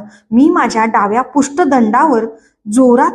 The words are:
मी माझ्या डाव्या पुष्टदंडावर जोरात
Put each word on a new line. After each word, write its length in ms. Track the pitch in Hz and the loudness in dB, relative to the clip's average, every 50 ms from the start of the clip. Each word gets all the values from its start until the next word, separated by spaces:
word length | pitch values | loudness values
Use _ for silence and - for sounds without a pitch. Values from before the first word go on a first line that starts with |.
| 208 - - _ _ _ | -8 -12 -20 _ _ _
मी 180 | 220 240 277 339 | 0 2 2 2
माझ्या 360 | 359 330 277 233 - 220 220 | 2 0 -2 -2 -2 -2 -2
डाव्या 360 | 226 220 226 202 196 214 240 | -2 -2 -2 -2 -2 -2 -4
पुष्टदंडावर 1040 | 262 247 - 285 277 277 - 330 359 269 269 254 226 214 220 254 311 320 254 220 214 226 - - _ _ _ _ _ 214 | -4 -2 -2 -2 -2 -2 -2 -2 -2 0 2 0 0 0 0 0 0 0 0 -2 -2 -6 -10 -16 _ _ _ _ _ -4
जोरात 400 | 208 254 262 247 240 247 302 339 339 | 0 2 4 4 4 2 2 0 -2